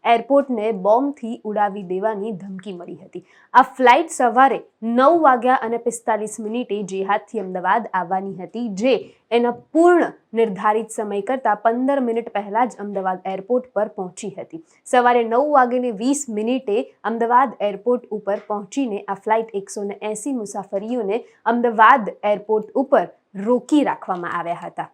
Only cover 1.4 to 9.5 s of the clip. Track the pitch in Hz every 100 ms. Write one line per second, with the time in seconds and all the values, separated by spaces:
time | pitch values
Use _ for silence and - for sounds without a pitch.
1.4 | 220 214 208 196 180 185 214 208 214 190
2.4 | 196 190 202 175 175 151 180 175 _ _
3.4 | _ 240 262 - 247 262 320 - 247 233
4.4 | 269 233 - _ 226 233 277 339 302 247
5.4 | 247 254 226 233 233 226 - 220 214 214
6.4 | 214 233 - 202 190 190 190 208 - 226
7.4 | 190 185 180 226 208 185 170 190 196 190
8.4 | 175 226 240 185 247 214 - _ _ 233
9.4 | 240